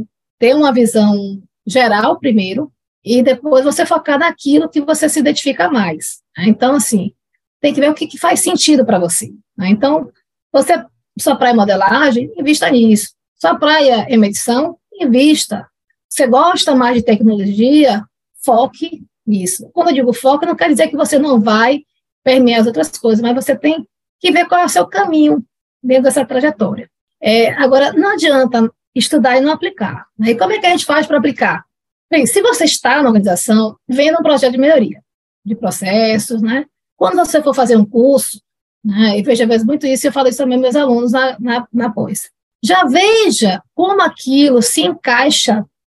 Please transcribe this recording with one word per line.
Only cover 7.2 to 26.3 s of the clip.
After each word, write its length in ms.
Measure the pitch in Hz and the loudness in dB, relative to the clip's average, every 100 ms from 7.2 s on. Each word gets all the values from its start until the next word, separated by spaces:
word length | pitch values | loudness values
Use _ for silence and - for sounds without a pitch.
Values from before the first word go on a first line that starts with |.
| _ _ _ _ | _ _ _ _
tem 140 | 294 | -4
que 80 | 277 | 0
ver 100 | 294 | 0
o 40 | |
que, 120 | 302 330 | -2 -8
que 120 | 247 | -6
faz 220 | 339 349 | -2 -2
sentido 440 | 320 349 - 294 | -2 -2 2 2
pra 140 | 226 190 | 2 0
você, 340 | 170 - 220 - _ - | -2 -4 -8 -16 _ -8
né? 140 | 185 | -2
Então, 400 | 214 285 311 254 _ _ _ _ | 0 0 -2 -4 _ _ _ _
você, 320 | 269 269 339 339 _ _ - | -2 2 0 -2 _ _ -6
sua 160 | 320 | -2
praia 180 | 254 247 | 0 2
é 40 | 233 | 2
modelagem, 760 | 202 190 196 247 294 240 254 - | 2 2 2 2 0 0 -4 -6
invista 320 | 285 302 - | -2 0 2
nisso. 460 | 247 226 208 - _ _ _ | 2 4 2 0 _ _ _
Sua 140 | 330 | -2
praia 500 | 339 294 311 277 233 - | 0 0 2 2 2 0
é 100 | 226 | 2
medição, 580 | 202 208 - 247 330 349 _ | 2 -2 -4 -2 -2 -6 _
invista. 760 | 403 302 247 294 302 - 208 - _ _ _ - | -6 0 2 4 2 -4 -10 -12 _ _ _ -12
Você 160 | - 254 | -4 0
gosta 480 | 247 339 370 320 | 2 2 0 0
mais 200 | 262 240 | 0 2
de 80 | 247 | 0
tecnologia, 1000 | 233 208 220 208 196 202 240 302 277 214 - _ _ _ | 0 2 2 0 -2 0 2 4 4 0 -6 _ _ _
foque 580 | - 226 269 - 339 330 - _ - | 0 0 0 -4 -12 -12 -20 _ -4
nisso. 440 | 202 180 - - | -4 -4 -8 -10
Quando 160 | 349 339 | -2 0
eu 60 | |
digo 180 | 269 247 | 0 0
foco, 320 | 233 262 294 | 0 0 0
não 100 | 349 | -2
quer 140 | - 339 | -2 0
dizer 200 | 262 320 | 0 0
que 80 | 294 | -2
você 220 | 311 285 | 0 0
não 220 | 294 247 | 2 0
vai 400 | 214 214 233 294 - _ _ _ | 2 2 2 -2 -6 _ _ _
permear 380 | 254 262 247 233 | 0 2 4 2
as 60 | 220 | 0
outras 240 | 294 - | 0 -6
coisas, 320 | - 233 214 | -4 -2 0
mas 120 | 233 | 0
você 220 | 247 262 269 | -2 -2 -2
tem 300 | 302 320 - _ _ _ | -2 -4 -6 _ _ _
que 100 | 370 | -2
ver 160 | 359 339 | 0 0
qual 140 | 349 | 0
é 60 | 349 | 0
o 20 | |
seu 180 | 359 359 | 0 -2
caminho 560 | 392 392 320 302 302 - _ _ _ | -2 -2 2 2 0 -4 _ _ _
dentro 200 | 254 254 | 0 2
dessa 200 | 262 294 | 2 0
trajetória. 680 | 262 | -2